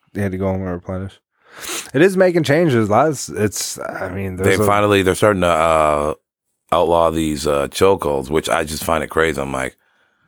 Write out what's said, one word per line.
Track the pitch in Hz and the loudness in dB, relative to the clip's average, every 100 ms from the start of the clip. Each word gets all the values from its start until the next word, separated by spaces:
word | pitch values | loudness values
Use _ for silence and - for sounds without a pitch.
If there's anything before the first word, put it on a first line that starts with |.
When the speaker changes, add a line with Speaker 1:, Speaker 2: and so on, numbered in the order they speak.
| _ | _
Speaker 1:
they | - | -6
had | 101 | -4
to | 92 | -2
go | 95 | -2
home | 95 | -2
and | 92 | -4
replenish. | 87 - 92 95 - _ _ _ - - - - | -8 -8 -10 -10 -14 _ _ _ -16 -12 -12 -4
It | 135 | 2
is | 185 185 | 4 4
making | 185 170 | 2 2
changes. | 139 147 175 120 104 | 2 2 2 2 2
Lots. | 107 151 139 - | 2 2 -2 -8
It's, | 76 104 - - - | -4 -4 -4 -10 -10
I | - - 92 | -10 -10 -10
mean, | 90 95 92 | -8 -8 -2
Speaker 2:
They | |
Speaker 1:
there's | 95 95 | 0 2
a | 104 | 2
Speaker 2:
finally, | 101 104 101 | 2 4 4
they're | 92 | 2
starting | 90 107 98 | 4 2 4
to, | 87 | 2
uh, | 80 82 80 76 76 76 78 _ _ _ _ _ | 2 2 4 2 2 -2 -6 _ _ _ _ _
outlaw | 82 82 85 82 | 0 2 4 2
these, | 80 78 73 73 | 0 -2 -2 -2
uh, | 71 67 | -2 -2
chokeholds, | - 95 98 76 71 65 | 2 2 2 -2 -4 -2
which | 78 - | -2 0
I | 76 | -2
just | 78 78 | -2 -6
find | - 80 | -4 -2
it | 71 | -2
crazy. | 80 80 69 | 0 0 -2
I'm | 69 | -6
like, | 67 65 - _ _ _ _ | -6 -8 -10 _ _ _ _